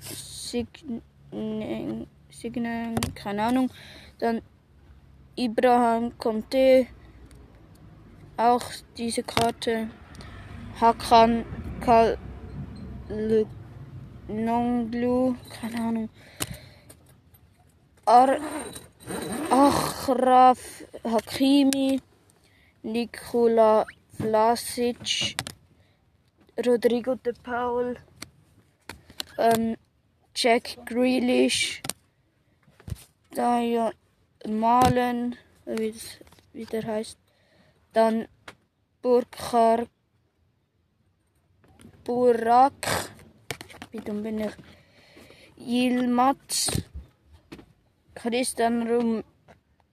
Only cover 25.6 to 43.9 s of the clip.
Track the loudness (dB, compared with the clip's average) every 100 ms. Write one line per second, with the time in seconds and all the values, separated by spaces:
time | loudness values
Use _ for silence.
25.6 | _ _ _ _ _ _ _ _ _ -4
26.6 | 0 2 4 2 0 -4 -6 -8 -8 -6
27.6 | -4 -2 -4 -6 -14 _ -20 _ _ _
28.6 | _ _ -20 -20 _ -16 -14 -2 0 2
29.6 | -2 -6 _ _ _ _ _ -4 0 0
30.6 | 0 -12 -8 -2 0 0 0 2 2 0
31.6 | -4 -6 -10 -12 _ _ _ _ _ _
32.6 | _ _ -14 -14 -16 _ _ -4 0 0
33.6 | 0 -2 -2 -6 _ _ _ _ -8 -2
34.6 | 2 4 4 4 0 -4 -6 -8 _ _
35.6 | -10 -6 -6 -8 -16 -20 -20 _ _ -16
36.6 | -10 -8 -6 -6 -8 -14 _ _ _ _
37.6 | _ _ _ 2 2 2 -6 _ -20 -20
38.6 | _ _ _ _ 0 2 0 -8 -2 2
39.6 | 4 2 -2 _ _ _ _ _ _ _
40.6 | _ _ _ _ _ _ _ _ _ _
41.6 | _ _ -20 -14 -6 2 2 4 4 6
42.6 | 6 4 -4 -4 -6 -14 -20 _ _ -14
43.6 | -14 -20 -16